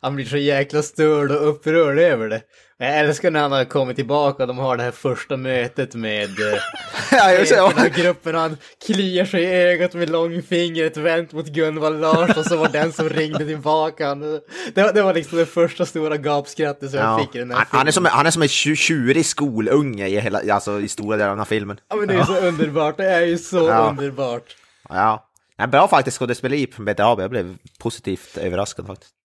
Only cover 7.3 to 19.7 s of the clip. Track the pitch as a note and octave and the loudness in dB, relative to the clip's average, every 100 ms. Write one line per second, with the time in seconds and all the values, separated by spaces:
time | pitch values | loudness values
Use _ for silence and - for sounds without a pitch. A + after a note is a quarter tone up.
7.3 | F#3 G3 A3+ F#3+ - E3 C3+ F3 F3 E3 | 6 6 6 6 4 2 2 0 0 -4
8.3 | D#3+ D#3+ D#3 - _ - G3 F#3+ F3+ F#3+ | -2 -2 -6 -16 _ -4 -2 0 0 0
9.3 | F#3+ F3 F#3 F3+ F3 F3+ F3 E3+ E3 E3+ | 0 0 2 2 2 0 -2 -2 0 -2
10.3 | E3+ - F3 F3 E3 D#3+ D#3+ D#3+ E3 E3 | -4 -2 -2 -2 -2 -2 0 0 0 -2
11.3 | D3+ D3+ D3 D#3+ D#3 D#3 D#3 D#3+ D#3+ F3 | -8 -6 -2 -2 0 -2 0 2 2 4
12.3 | - D#3 E3 D#3 D3 D#3+ D#3 D#3+ D3+ D#3 | 0 0 0 2 2 -2 -2 -2 -2 -2
13.3 | D3+ D3+ D#3 C#3+ D#3 D#3 D#3 D3 C#3+ D3+ | -4 -4 -4 0 0 0 -2 -4 -4 -6
14.3 | D3+ - - F4+ - G#3 G3+ G3 E3+ D3+ | -8 -10 -12 -6 2 4 4 2 0 -2
15.3 | E3 D#3+ - E3+ - F3 E3 D#3 D3+ C#3+ | -2 0 2 0 0 -4 -2 -2 -2 0
16.3 | D3 C#3+ - D3+ C#3+ C#3 C3+ A2 A2 A2 | -2 -2 -4 -4 -4 -6 -2 2 2 0
17.3 | B2 B2 A#2+ A2+ B2 C#3+ D3 D#3 A#2+ D3+ | -6 -4 -2 0 2 2 4 4 4 2
18.3 | D#3+ D3 - - D3+ - D#3+ A#2+ C#3+ D#3+ | 2 2 2 0 0 0 0 2 2 0
19.3 | - C#3+ A2 A2 | -2 -4 -2 2